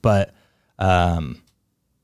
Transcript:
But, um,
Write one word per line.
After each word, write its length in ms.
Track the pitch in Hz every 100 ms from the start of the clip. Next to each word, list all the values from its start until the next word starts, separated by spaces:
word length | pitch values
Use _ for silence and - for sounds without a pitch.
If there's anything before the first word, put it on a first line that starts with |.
But, 320 | 113 101 98 _ _ _ _ -
um, 600 | 95 90 87 85 73 - _ _ _ _ _ _